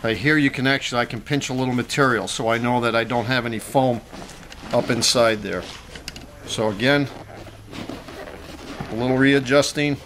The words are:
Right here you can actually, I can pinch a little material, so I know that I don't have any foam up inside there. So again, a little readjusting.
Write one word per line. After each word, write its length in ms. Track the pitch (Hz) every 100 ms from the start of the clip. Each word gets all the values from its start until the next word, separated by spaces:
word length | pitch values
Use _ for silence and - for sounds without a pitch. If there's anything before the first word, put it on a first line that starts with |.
Right 140 | 113 104
here 200 | 135 156
you 140 | 139
can 160 | 135 131
actually, 340 | 135 - 123
I 40 |
can 160 | 117 117
pinch 280 | - 147 -
a 40 |
little 220 | 127 127
material, 540 | 123 117 - 135 113 95
so 200 | - 113
I 100 | 117
know 220 | 120 123
that 120 | 117
I 80 | 113
don't 220 | 113 120
have 200 | 110 131
any 140 | 117 113
foam 420 | - 139 131 117 - - - - - - -
up 160 | 120 120
inside 520 | 117 - 127 117 107
there. 220 | 98 90 - - - - - - - - -
So 220 | - 107
again, 400 | 98 127 143 135 - - - - - - - - - - - - - - - - - -
a 20 |
little 220 | 110 123 131
readjusting. 800 | 135 139 127 143 147 151 147 135